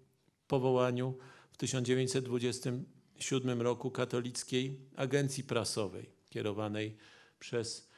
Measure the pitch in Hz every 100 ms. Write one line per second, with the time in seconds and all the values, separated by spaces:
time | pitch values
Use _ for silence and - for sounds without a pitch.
0 | _ _ _ _ - 139 127 127 123 123
1 | 131 131 - - - - 127 131 120 127
2 | 131 139 123 123 123 117 139 123 175 -
3 | _ - - 135 127 120 120 120 131 -
4 | 127 123 123 117 - 127 131 139 - -
5 | 135 143 139 139 135 117 104 - 98 95
6 | 101 _ _ 117 107 101 107 104 107 107
7 | - - - _ - 120 110 - -